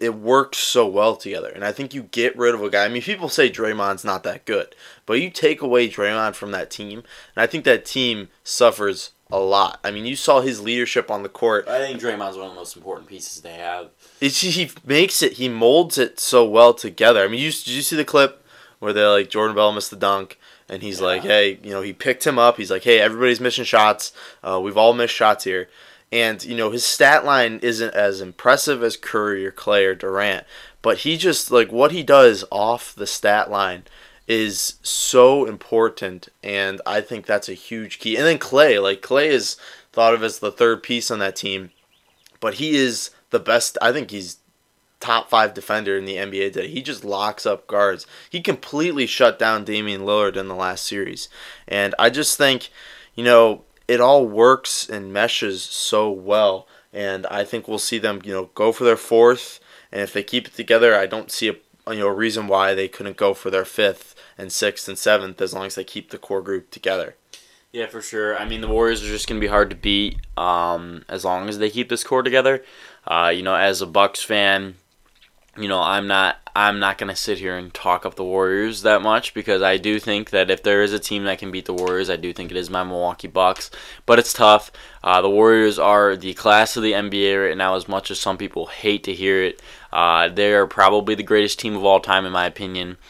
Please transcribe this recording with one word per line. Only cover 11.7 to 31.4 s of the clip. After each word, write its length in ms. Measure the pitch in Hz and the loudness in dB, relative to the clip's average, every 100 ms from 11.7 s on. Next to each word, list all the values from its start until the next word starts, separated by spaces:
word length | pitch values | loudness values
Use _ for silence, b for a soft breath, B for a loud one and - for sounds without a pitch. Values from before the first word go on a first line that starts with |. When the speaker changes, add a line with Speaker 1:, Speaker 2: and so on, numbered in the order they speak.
| 127 | -4
Speaker 2:
think 220 | 135 120 | -6 -8
Draymond's 340 | 117 104 98 95 | -8 -8 -8 -10
one 100 | 95 | -14
of 40 | |
the 80 | 92 | -14
most 160 | 87 87 | -18 -16
important 320 | 92 85 80 | -14 -14 -14
pieces 340 | 95 - - | -18 -18 -18
they 120 | 85 | -18
have. 360 | 85 87 87 90 _ b b | -14 -10 -10 -12 _ b b
Speaker 1:
It's, 200 | 139 139 | -4 -2
he 280 | 185 165 160 - 127 | -4 -4 -6 -10 -2
makes 380 | 143 185 - | 0 0 0
it, 100 | 147 | -2
he 160 | - 127 | -2 -6
molds 480 | 113 117 156 165 143 | 0 4 4 2 -2
it 220 | 117 - | -4 -4
so 260 | - 127 113 | 0 4 4
well 280 | 107 120 | 8 6
together. 500 | 120 107 - 110 110 | 6 -2 2 4 6
I 40 | 98 | 4
mean, 120 | 117 | 0
you, 120 | 151 | -6
did 180 | - - | -6 -8
you 120 | 127 | -6
see 140 | 139 160 | -4 -4
the 100 | 147 | 2
clip 400 | 143 135 - _ b b b | 4 2 0 _ b b b
where 140 | 104 | -4
they, 100 | 104 104 | 2 4
like, 240 | 101 95 | 4 2
"Jordan 260 | 107 107 104 | -2 -2 2
Bell 160 | 107 | 2
missed 180 | 104 - | 0 -6
the 60 | 101 | -4
dunk." 420 | 98 98 95 - b b b | -2 -2 -4 -18 b b b
And 140 | 95 | -14
he's 160 | 104 92 | -10 -4
Speaker 2:
Yeah. 60 | 92 | -2
Speaker 1:
like, 180 | 92 | -2
"Hey," 340 | 95 104 101 95 | 2 2 2 -2
you 80 | 104 | -10
know, 100 | 98 | -10
he 120 | 101 | -10
picked 340 | 92 135 123 156 | -6 -4 -2 0
him 100 | 127 | 4
up. 200 | 120 117 | 4 4
He's 140 | 95 | -2
like, 120 | 95 | -2
"Hey, 160 | 123 113 | 4 6
everybody's 400 | 107 113 127 120 | 4 2 0 0
missing 260 | 123 123 117 | -2 -4 2
shots. 460 | 113 107 107 - - B B | 4 4 2 -4 -14 B B
Uh, 160 | - 95 | -6 -4
we've 160 | 98 101 | -2 4
all 160 | 113 | 4
missed 200 | 120 117 | 4 0
shots 320 | - 110 104 95 | 2 2 2 -2
here." 220 | 92 92 b b b b | -6 -8 b b b b
And, 320 | 117 113 107 | -2 -2 -2
you 120 | - 117 | -8 -4
know, 140 | 110 | -4
his 160 | 120 - | -2 -4
stat 400 | - 139 151 139 | 4 6 6 4
line 340 | 135 117 110 | 2 2 -2
isn't 320 | 120 113 113 98 | -4 -4 -4 0
as 260 | 104 95 | 0 -2
impressive 640 | 92 - 123 139 - 131 | -10 -2 2 4 2 -2
as 120 | 117 - | -2 -4
Curry 520 | - 110 104 98 95 | -6 -4 -2 -4 -6
or 40 | |
Klay 320 | - - 104 95 | -6 0 2 2
or 80 | 92 | 0
Durant, 500 | 95 95 101 95 - B B B | -4 -2 -2 -4 -8 B B B
but 160 | 113 101 | -2 0
he 180 | 151 160 | -2 -2
just, 320 | 180 151 | 0 0